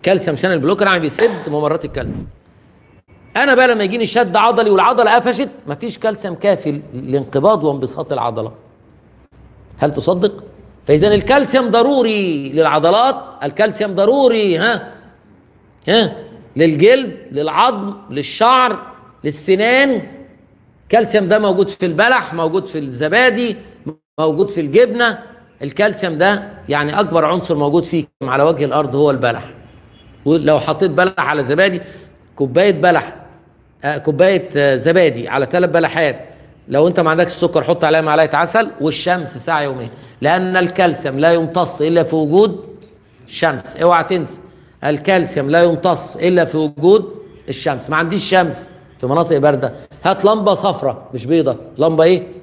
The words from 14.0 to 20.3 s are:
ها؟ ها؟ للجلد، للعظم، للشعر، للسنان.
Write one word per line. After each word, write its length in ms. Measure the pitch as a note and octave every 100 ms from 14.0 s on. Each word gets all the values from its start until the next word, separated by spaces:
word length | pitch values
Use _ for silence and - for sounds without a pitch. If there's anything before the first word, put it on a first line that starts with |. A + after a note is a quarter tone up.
| G3+ C#4 C4 A3+ G3+ E3
ها؟ 360 | A3 G#3 - - - _ _ _ _ _ _ _ -
ها؟ 280 | G#3+ F#3 - - - - C3
للجلد، 640 | E3 D3 G3 C4 B3+ - -
للعظم، 600 | C#3 D#3 D#3 A#3+ G#3 G3+ G3+ -
للشعر، 720 | C3+ C#3 - A3+ C4 B3+ - - - - _
للسنان. 800 | D3 D3 - F#3+ A3 C4 C#4 A#3 D#3 - -